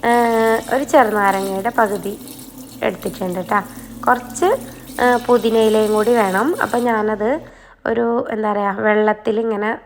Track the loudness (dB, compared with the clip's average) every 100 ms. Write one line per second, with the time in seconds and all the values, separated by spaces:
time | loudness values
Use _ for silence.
0 | 4 4 4 2 2 2 0 -2 4 4
1 | 4 4 2 2 -2 -2 -2 0 0 0
2 | -6 -10 -14 -18 -18 -18 -18 -6 -6 -4
3 | -8 -6 -6 -6 -2 -2 -2 -14 -16 -6
4 | 0 0 -2 -2 0 0 -4 -16 -14 0
5 | 2 2 4 2 4 4 4 4 2 2
6 | 2 2 2 2 0 0 0 0 0 0
7 | 0 -2 -2 -2 -6 -20 -20 -8 -4 -2
8 | 0 -2 -4 -4 -2 -2 -2 -2 0 2
9 | 2 0 -2 -2 -2 -2 -4 -6